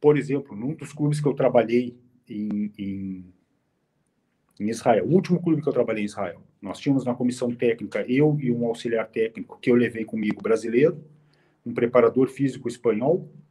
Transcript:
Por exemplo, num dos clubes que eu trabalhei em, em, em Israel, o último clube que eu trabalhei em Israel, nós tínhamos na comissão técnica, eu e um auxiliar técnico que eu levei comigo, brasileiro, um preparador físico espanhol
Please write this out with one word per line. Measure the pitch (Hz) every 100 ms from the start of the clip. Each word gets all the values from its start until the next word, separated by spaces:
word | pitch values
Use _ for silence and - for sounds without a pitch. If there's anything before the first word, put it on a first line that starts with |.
Por | 147 147
exemplo, | 127 139 - 104
num | 123
dos | 160 -
clubes | - 147 147
que | 147
eu |
trabalhei | 120 131 120 110 117 123 - _ _ _
em, | 104 107 104 104 104
em, | 98 98 95 95 90 _ _ _ _ _ _ _ _ _ _ _ _ _
em | 104
Israel, | 117 - 110 92
o |
último | 170 190 175
clube | 165 156
que | 143
eu |
trabalhei | 127 117 110
em | 104
Israel, | 104 95 85 _ _
nós | 101 -
tínhamos | - 135 120
na |
comissão | 123 123 123 123
técnica, | 120 120 113 104 107 101
eu | 127 151 147
e | 127
um | 117 117
auxiliar | 113 123 113 110
técnico | - 110 - - -
que | -
eu | 120
levei | 117 113
comigo, | 110 110 107 107
brasileiro, | 98 110 113 117 151 180 - _ _ _ _ _ -
um |
preparador | 113 120 123 117 120 131
físico | - 139 123 120
espanhol | - 120 107 127 180 - - _